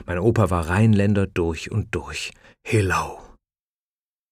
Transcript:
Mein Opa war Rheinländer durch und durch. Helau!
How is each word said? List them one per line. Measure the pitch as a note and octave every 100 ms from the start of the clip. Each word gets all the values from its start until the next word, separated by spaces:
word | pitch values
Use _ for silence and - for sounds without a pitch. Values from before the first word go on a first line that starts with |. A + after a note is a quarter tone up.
| -
Mein | F2+
Opa | G#2+ A2+ F#2
war | F2 D#2+
Rheinländer | F#2 A2+ G2+ G2+ G2+ F#2+
durch | F#2 E2 D#2+ -
und | G#2+ F2+ E2+
durch. | - - - - - _
Helau! | - A2 F#2+ E2+ D#2+ - - - _ _ _ _ _ _ _ _ _